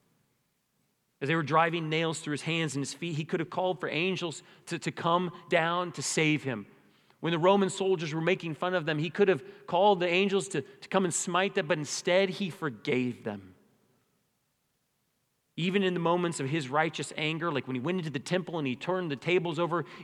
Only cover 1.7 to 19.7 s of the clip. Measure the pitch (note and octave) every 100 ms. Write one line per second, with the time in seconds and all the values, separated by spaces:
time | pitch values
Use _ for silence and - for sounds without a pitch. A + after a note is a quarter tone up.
1.7 | E3+ D#3 D#3 E3 D#3+ - D3 E3 E3 D#3+
2.7 | C#3 C3+ - E3+ D3+ D#3+ F3 D#3+ - F#3
3.7 | F#3 D3+ D3 F#3 E3+ E3+ - - - -
4.7 | E3+ E3 - E3+ F3 F3+ - - E3+ E3
5.7 | F3 F3+ D3 - - D#3 D3+ C3+ A2 G2+
6.7 | - _ _ _ _ D#3+ E3+ F3 G3+ F#3+
7.7 | - F#3+ F#3 E3 D#3+ E3 F#3+ E3 D3+ F3+
8.7 | F#3 D#3 D3+ E3+ - G3 D#3+ - - -
9.7 | F3 G#3 F#3+ F3+ F3 G3 G3 D#3 D#3 -
10.7 | - - F#3+ F#3 - - F3 G3 G3 D#3+
11.7 | E3+ C#3+ - - F3+ G3 D#3 G3 - D#3
12.7 | A2 - B2+ B2+ G#2+ A2 G#2 F#2 - _
13.7 | _ _ _ _ _ _ _ _ _ _
14.7 | _ _ _ _ _ _ _ _ - F3
15.7 | G3 F#3 F3 E3 F3 E3+ D#3+ C3+ D#3+ C3
16.7 | D3 E3 E3 D3 - D#3 D#3+ E3+ C#3 A#2+
17.7 | C3 C#3 F#3 D#3 C3+ - F#3 F3 E3 C3+
18.7 | A#2+ - F#3 F3 C#3 E3 F3+ E3+ D#3 E3+